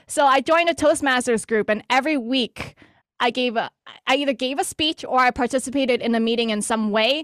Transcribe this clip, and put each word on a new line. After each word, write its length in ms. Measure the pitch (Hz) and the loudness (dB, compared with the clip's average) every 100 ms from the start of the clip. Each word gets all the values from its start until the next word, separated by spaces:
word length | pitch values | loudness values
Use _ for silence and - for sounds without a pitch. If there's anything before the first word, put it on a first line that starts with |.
| - | -6
So 180 | - 277 | 2 4
I 160 | 269 | 4
joined 260 | 262 330 339 | 4 2 2
a 40 | |
Toastmasters 760 | - 302 320 277 254 240 226 - | 2 2 2 2 0 0 -2 0
group, 220 | 226 208 | -2 0
and 140 | 214 - | -2 0
every 280 | 254 277 294 | 0 2 -2
week 580 | 226 262 226 - - - - _ _ - | -2 -2 -2 -6 -14 -16 -20 _ _ -4
I 80 | 247 | -2
gave 260 | 247 247 220 | 0 -2 -2
a, 160 | 180 - - - - | -6 -10 -20 -8 -2
I 80 | 262 | 0
either 160 | 277 | 0
gave 260 | 226 262 277 | -2 -2 -2
a 60 | 370 | -4
speech 400 | - 311 320 - | -2 -4 -4 -2
or 140 | 254 | 2
I 120 | 254 | 2
participated 720 | 247 247 262 262 277 262 240 | 2 -2 -2 -2 -2 0 0
in 120 | 226 226 | 0 0
a 40 | |
meeting 300 | 226 233 226 | 0 0 -2
in 120 | 208 | -2
some 300 | 208 226 214 | -2 -2 0
way, 320 | 214 226 294 | 2 2 0